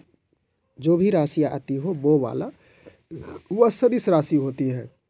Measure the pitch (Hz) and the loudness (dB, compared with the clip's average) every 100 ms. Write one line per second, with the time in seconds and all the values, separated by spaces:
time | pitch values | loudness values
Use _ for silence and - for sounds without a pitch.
0 | - _ _ _ _ _ _ - 139 170 | -10 _ _ _ _ _ _ -6 0 2
1 | 196 190 147 - 143 139 - 135 160 160 | 2 2 0 0 -2 -4 -6 -6 -4 -2
2 | 143 151 120 127 214 - _ _ - _ | 2 2 0 -6 -8 -12 _ _ -20 _
3 | _ 160 - - _ 202 233 - 247 240 | _ -18 -16 -18 _ 2 4 4 2 2
4 | - 170 147 151 135 131 131 127 117 _ | 2 2 2 0 0 -2 -4 -4 -10 _
5 | _ | _